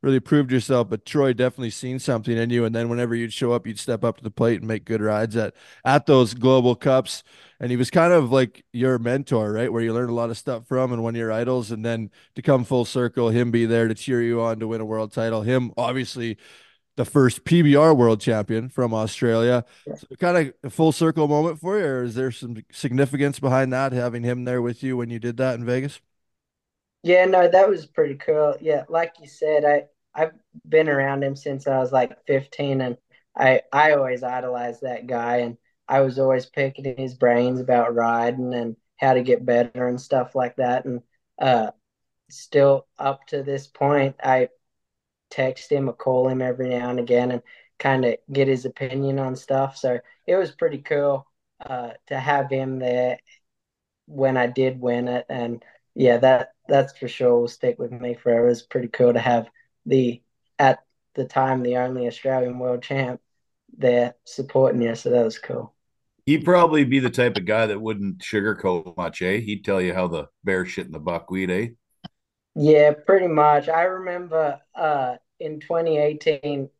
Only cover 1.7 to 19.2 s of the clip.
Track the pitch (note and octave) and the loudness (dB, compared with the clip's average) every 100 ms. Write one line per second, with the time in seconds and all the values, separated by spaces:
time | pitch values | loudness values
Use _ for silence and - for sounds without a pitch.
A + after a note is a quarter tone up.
1.7 | - B2+ C3 - A#2 G#2+ A2+ A#2 A#2+ A#2 | -8 -10 -8 -4 -4 -2 -2 0 0 0
2.7 | A2+ A#2 A#2+ A#2+ A#2 A#2 - B2 A#2+ G#2+ | -2 -4 -4 -2 -4 -6 -4 -2 -2 -4
3.7 | G#2+ - A2+ A#2+ - A2+ - A#2 A2 A2 | -10 -6 -2 -2 -4 -10 0 0 0 -4
4.7 | A2 - A2+ G#2+ G#2+ A2+ A2+ G#2+ _ - | -8 -4 -4 0 0 -2 -2 -4 _ -20
5.7 | - B2 C#3 - C3+ A#2+ A#2+ B2+ C3 B2 | -8 0 2 6 4 4 2 2 4 4
6.7 | A#2 C#3+ C3 G2+ - _ _ - _ B2 | 0 2 0 0 -10 _ _ -20 _ -6
7.7 | B2 B2 F3+ E3+ F3 B2+ C3+ B2+ _ _ | -4 0 2 4 4 4 2 0 _ _
8.7 | A#2 C3 B2+ A#2 C3 C#3 A#2+ G#2+ G#2+ A#2+ | -2 0 0 0 -4 -2 -2 -2 -2 -2
9.7 | A#2 A#2 A2+ B2 A#2 A#2 A2+ - A#2+ A#2 | -2 -2 -2 -4 -4 -4 -6 -8 -10 -4
10.7 | C3 C3 A#2+ A#2 A#2 A2+ A2+ A#2+ B2+ A2 | -2 -2 -2 -4 -4 -4 -2 -2 -2 -4
11.7 | A2+ A2+ A2+ G#2+ _ _ - C3+ C3+ A#2+ | -6 -6 -6 -8 _ _ -6 2 2 2
12.7 | B2+ A#2 B2+ A#2+ - A#2 A#2 A#2+ A#2 A#2 | 0 0 -2 -2 0 0 2 2 2 2
13.7 | A#2 A2+ A2 - B2 A#2 A#2 A2+ A2+ A2 | 2 0 -2 -2 -2 0 0 -2 -4 -6
14.7 | A2+ A2 A2 A2 - A2+ A2+ G#2+ B2+ A#2+ | -6 -6 -6 -6 -4 -4 -2 0 0 -2
15.7 | - A#2+ B2+ A#2+ B2+ A#2 G#2+ - - _ | -4 -4 -4 -8 -8 -8 -10 -16 -20 _
16.7 | _ _ - - D3 B2+ - - E3+ D3+ | _ _ -8 0 6 4 4 2 4 8
17.7 | C#3 D#3+ D3 A#2+ A2 - A2 G2 A2 A#2+ | 8 8 8 6 4 0 -2 -2 -4 -6
18.7 | - B2 A2 A2 - | -4 -2 -2 -4 -2